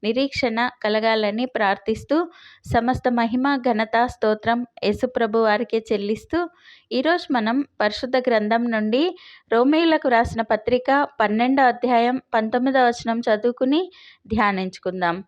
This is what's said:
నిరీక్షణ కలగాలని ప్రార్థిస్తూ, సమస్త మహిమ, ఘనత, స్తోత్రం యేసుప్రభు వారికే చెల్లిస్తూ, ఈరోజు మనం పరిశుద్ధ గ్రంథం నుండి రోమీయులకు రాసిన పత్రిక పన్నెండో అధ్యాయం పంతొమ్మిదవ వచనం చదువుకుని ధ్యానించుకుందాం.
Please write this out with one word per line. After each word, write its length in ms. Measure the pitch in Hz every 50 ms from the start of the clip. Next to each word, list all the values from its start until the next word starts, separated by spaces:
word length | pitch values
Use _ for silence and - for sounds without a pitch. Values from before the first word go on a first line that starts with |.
| -
నిరీక్షణ 640 | 214 226 247 269 277 - - - 240 226 220 214 214 - _ -
కలగాలని 600 | 214 214 220 214 226 220 220 214 208 202 220 247
ప్రార్థిస్తూ, 840 | 254 _ - 220 196 196 202 - - 220 214 - - 277 320 359 339 - - - - - _ _ - -
సమస్త 380 | 233 233 240 254 254 - 254
మహిమ, 440 | 240 233 233 226 208 247 254 277 285
ఘనత, 500 | 269 247 262 233 214 220 214 - 226 240
స్తోత్రం 600 | 247 240 _ - 214 214 214 - 226 233 240 247 - _ - -
యేసుప్రభు 560 | 196 208 - - 247 254 262 233 226 214 226
వారికే 440 | 226 220 208 214 247 - - 226 220 - 226
చెల్లిస్తూ, 560 | 202 196 202 226 214 - - - 330 349 339 _ _ _ - - - _ _
ఈరోజు 420 | - 240 262 311 339 349 330 - 285
మనం 320 | 247 214 220 233 269 285 - _ _
పరిశుద్ధ 360 | 214 208 208 - - 247 254 262
గ్రంథం 540 | 247 254 240 220 214 214 226 233 240 240
నుండి 440 | 226 220 214 214 214 254 302 359 359 359 - - - - _ _ -
రోమీయులకు 540 | 226 247 269 302 311 339 330 320 311 311 285
రాసిన 340 | 240 226 233 233 - 226
పత్రిక 680 | 226 - 226 214 - - 240 247 254 - 269 285 285 - - _
పన్నెండో 440 | 220 208 208 214 233 254 269 277 269
అధ్యాయం 580 | 247 233 240 - 247 247 233 233 240 254 262 - _ -
పంతొమ్మిదవ 540 | 233 220 220 220 254 247 277 262 269 254 240
వచనం 320 | 240 - - 233 226 226
చదువుకుని 720 | 240 - 220 214 214 240 240 - 262 254 277 311 370 359 - - - - - _ _ 202
ధ్యానించుకుందాం. 960 | 214 214 226 208 196 190 185 185 180 - _ 185 180 185 180 170 170 180 190